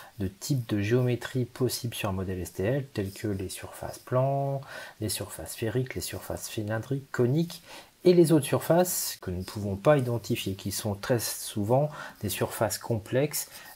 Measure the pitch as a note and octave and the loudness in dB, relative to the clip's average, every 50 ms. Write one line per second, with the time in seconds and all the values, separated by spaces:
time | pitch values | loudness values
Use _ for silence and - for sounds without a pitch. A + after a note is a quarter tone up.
0 | - - - - G2 F#2 - - - - D3 B2+ A#2 - A2 G2+ G2+ G#2 A#2+ B2+ | -16 -12 -6 -4 -4 -4 -4 -4 -2 0 0 0 0 0 0 0 2 4 4 4
1 | B2+ B2 B2 A#2 - - - B2+ A#2+ - - - B2+ A#2 - - - A#2 - - | 4 4 2 0 -2 -4 -4 -4 -4 -2 -2 0 0 0 0 -2 -4 -6 -4 -2
2 | - G2+ F#2+ F#2+ F#2 F#2 F#2 F2+ F2 - - - F#2 A2 C3+ C#3+ C3 - - A2 | -2 -2 0 -2 -2 -2 -2 -4 -4 -6 -4 -2 0 0 0 0 -2 -4 -4 -2
3 | G2 G2 - - - G#2 G2 F#2+ F#2 F#2 - - - - - - - - - - | -2 -4 -4 -4 -4 -2 -2 -2 -4 -6 -8 -10 -12 -12 -12 -10 -10 -10 -10 -10
4 | - - B2+ B2+ C3 C#3 C#3 C#3 C#3 C#3 C#3 C3+ C#3 - - - - - - - | -6 -2 0 2 2 2 2 0 0 -2 -2 -4 -6 -10 -14 -14 -14 -12 -8 -6
5 | A2 G2+ - - G2 - - - D#2 - - - A2+ A2 G#2 B2+ B2+ - - F2+ | -4 -4 -4 -4 -6 -8 -10 -12 -12 -10 -8 -4 -4 -2 0 0 -2 -2 -4 -6
6 | - - G2+ F#2+ - - E2+ - - - - A2 G#2+ G#2 A2 A2 G#2+ - C3+ C#3 | -6 -6 -6 -8 -6 -6 -6 -6 -8 -8 -6 -6 -4 -2 -2 -4 -2 -2 -4 -4
7 | C3 - - - B2 A#2+ C#3 D#3+ E3+ E3+ - - - - - - - - _ _ | -6 -4 0 2 4 4 4 2 2 0 -4 -12 -16 -18 -18 -18 -18 -20 _ _
8 | - F3+ F#3 F3 E3+ D3 E3 D3 - - C#3+ B2+ - - E3 E3+ F3+ F3 - - | 6 8 10 10 8 8 8 6 4 4 0 2 4 4 4 6 4 4 0 -2
9 | - - - - - F#2+ F2+ F2+ F#2 - - G#2 G2+ G#2 F#2+ G2 - D#3 D3+ C#3 | -2 -4 -6 -6 -6 -4 -4 -4 -4 -6 -6 -4 -2 -2 -2 2 6 6 6 6
10 | B2 A#2+ A#2 A2+ - - A#2+ - - G2 G2 - - G2+ - - - G#2+ G2 G2+ | 4 2 0 -2 0 -2 -2 -2 -2 -4 -4 -4 -4 -4 -4 -2 -2 -2 -2 -2
11 | - - B2+ A2+ - - - - - - - G#2+ G2+ G#2+ B2+ C#3 D3+ D3 - - | 0 2 2 2 0 -2 -6 -6 -8 -6 -4 -2 2 4 4 4 2 2 -2 -8
12 | - - - - - G2+ - - A#2 - - - A2+ G#2 - - - - A#2+ G#2+ | -12 -14 -10 -6 -6 -4 -2 -2 -2 -2 0 0 0 0 0 -2 -4 -2 -2 -2
13 | G2+ - C3 C3 D3 D3+ - - - - - - - - - | -2 0 0 2 2 0 -2 -4 -8 -8 -12 -18 -18 -14 -6